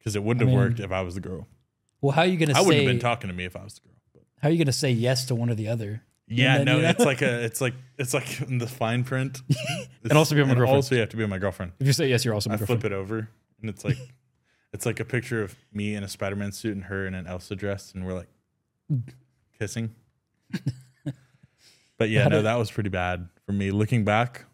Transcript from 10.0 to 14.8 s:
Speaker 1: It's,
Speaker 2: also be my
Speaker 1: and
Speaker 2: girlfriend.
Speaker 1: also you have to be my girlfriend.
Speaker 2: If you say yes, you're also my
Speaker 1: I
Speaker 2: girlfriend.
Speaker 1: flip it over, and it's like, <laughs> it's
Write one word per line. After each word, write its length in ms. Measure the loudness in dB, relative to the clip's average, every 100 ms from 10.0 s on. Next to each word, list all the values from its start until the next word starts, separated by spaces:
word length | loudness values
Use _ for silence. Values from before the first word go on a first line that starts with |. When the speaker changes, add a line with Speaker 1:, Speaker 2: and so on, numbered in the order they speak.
Speaker 1:
It's, 100 | 4
Speaker 2:
also 200 | 6 6
be 80 | 4
my 60 | 4
Speaker 1:
and 60 | 4
Speaker 2:
girlfriend. 180 | 4 4
Speaker 1:
also 180 | 4
you 60 | 0
have 80 | 0
to 60 | -2
be 100 | -4
my 120 | -2
girlfriend. 340 | -4 -4 -10 -2
Speaker 2:
If 80 | 0
you 60 |
say 160 | 2 2
yes, 160 | 2
you're 80 | 2
also 140 | 0 -2
my 40 |
Speaker 1:
I 40 | -2
Speaker 2:
girlfriend. 220 | 0 0
Speaker 1:
flip 120 | -2
it 20 |
over, 340 | -6 -6 -6 -8 _ _ _
and 80 | -12
it's 140 | -8
like, 140 | -4 -4 -6 -20 _
<laughs> 380 | _ _ _ _
it's 120 | -6